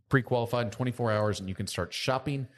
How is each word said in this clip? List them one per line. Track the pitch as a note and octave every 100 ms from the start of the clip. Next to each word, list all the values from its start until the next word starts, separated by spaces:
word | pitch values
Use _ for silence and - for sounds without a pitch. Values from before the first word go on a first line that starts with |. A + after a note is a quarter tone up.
| -
pre-qualified | C3+ - B2 A#2 B2 A#2
in |
twenty-four | - B2+ A#2+ A#2
hours, | G#2+ G#2+ F#2+
and | F#2+
you | F#2
can | F#2+
start | - E2+
shopping | - - C3 D3 C#3 B2